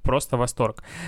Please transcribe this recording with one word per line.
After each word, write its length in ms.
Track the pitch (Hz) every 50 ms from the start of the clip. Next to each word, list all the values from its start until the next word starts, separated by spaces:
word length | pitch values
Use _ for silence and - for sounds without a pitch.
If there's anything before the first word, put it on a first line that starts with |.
просто 380 | - - 127 143 - - - 123
восторг. 440 | 123 123 - - 123 110 - - - - - 165 175